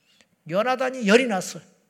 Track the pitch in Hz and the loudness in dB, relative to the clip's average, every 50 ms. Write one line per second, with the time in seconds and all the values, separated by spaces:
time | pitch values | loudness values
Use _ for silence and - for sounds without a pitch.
0 | _ _ _ _ _ _ _ _ - 147 160 196 220 254 254 240 262 262 262 262 | _ _ _ _ _ _ _ _ -12 -4 -2 -2 0 0 -2 -2 -2 -4 -4 -2
1 | 233 190 208 247 269 240 202 185 170 - - 160 - - _ _ _ | 2 4 4 4 4 2 -2 -4 -6 -8 -12 -16 -20 -20 _ _ _